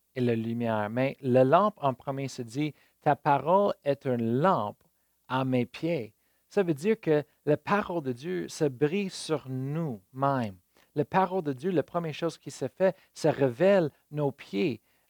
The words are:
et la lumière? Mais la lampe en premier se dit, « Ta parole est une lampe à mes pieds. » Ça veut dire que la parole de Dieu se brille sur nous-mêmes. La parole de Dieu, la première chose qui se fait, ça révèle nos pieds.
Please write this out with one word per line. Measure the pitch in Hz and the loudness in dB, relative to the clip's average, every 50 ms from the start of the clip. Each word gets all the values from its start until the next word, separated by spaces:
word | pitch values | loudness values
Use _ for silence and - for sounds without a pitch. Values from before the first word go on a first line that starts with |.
| _ _ - | _ _ -4
et | 131 | -2
la | 123 120 117 | 0 0 0
lumière? | 113 110 117 117 120 120 113 110 107 104 104 | 0 -2 -4 -4 -2 -2 -2 0 -2 -2 -2
Mais | 113 127 131 139 - - | -2 -2 -2 -2 -2 -4
la | - 135 120 127 | 0 4 6 6
lampe | 131 131 147 175 202 214 - - | 6 8 6 6 4 4 0 -2
en | 143 139 | -2 -2
premier | 127 - - - 135 135 139 131 | -2 -4 -6 -8 -6 -6 -6 -8
se | - - | -8 -10
dit, « | 123 113 110 139 151 151 - _ _ _ _ _ | -12 -10 -6 -6 -6 -6 -6 _ _ _ _ _
Ta | - 156 143 | 2 2 2
parole | - - 156 143 139 131 151 180 196 202 202 - - | 2 2 2 2 2 2 2 2 4 4 2 -2 -2
est | - 143 139 - - | -2 -2 -2 -2 -2
une | 139 127 120 117 113 117 131 | -2 -2 0 0 0 0 2
lampe | 156 190 180 135 107 104 110 _ _ _ _ _ _ _ _ _ _ | 2 2 2 2 0 -4 -6 _ _ _ _ _ _ _ _ _ _
à | - 127 131 131 | -4 -4 -2 0
mes | 131 127 123 120 | 0 0 0 0
pieds. » | - - - - 165 170 151 110 110 _ _ _ _ _ _ _ _ | -2 -6 -6 -4 -4 -2 -4 -6 -8 _ _ _ _ _ _ _ _
Ça | - 202 | 0 0
veut | 190 170 160 | 2 0 0
dire | 135 156 214 220 - | 0 0 0 0 0
que | - 165 151 147 147 _ _ _ - | 2 2 2 2 0 _ _ _ -2
la | 147 151 | 0 0
parole | 147 - - 202 202 214 - 180 170 143 | 0 0 0 0 0 0 -2 -4 -4 -4
de | 131 | -4
Dieu | 123 120 139 175 185 175 165 | -6 -6 -6 -6 -6 -6 -6
se | - - - 160 | -6 -4 -2 -2
brille | 143 131 117 147 147 165 202 202 190 | 0 0 0 0 0 0 0 -4 -4
sur | - - - - 156 135 - 131 | -8 -10 -6 -4 -4 -4 -4 -6
nous-mêmes. | 131 131 131 139 143 165 170 151 117 98 _ _ - 131 139 139 139 131 120 104 95 - _ _ _ _ _ _ - | -6 -6 -6 -4 -4 -4 -4 -6 -6 -10 _ _ -6 -2 0 0 0 0 -2 -4 -6 -12 _ _ _ _ _ _ -4
La | 147 143 | -4 -2
parole | - - 190 190 180 185 190 165 | 0 2 0 2 2 0 -2 -4
de | 147 | -4
Dieu, | 135 123 139 190 | -6 -4 -4 -2
la | 185 151 131 | 0 0 0
première | - - 175 170 160 | -2 -2 -6 -4 -6
chose | 139 - 170 165 - | -6 -4 -6 -6 -6
qui | - - 147 | -8 -14 -16
se | - - 143 | -10 -8 -8
fait, | 127 _ - 185 190 175 _ _ _ - | -8 _ 0 0 0 0 _ _ _ -6
ça | - - 156 | -2 0 2
révèle | - 123 139 131 120 117 175 190 202 190 165 139 - _ _ - | 2 4 2 2 2 4 4 4 6 4 2 0 -4 _ _ -10
nos | 147 147 147 139 | -4 -2 -2 -2
pieds. | - - - - - 196 202 160 113 - _ _ _ _ _ | -4 -6 -12 -8 -4 -2 -2 -2 -2 -4 _ _ _ _ _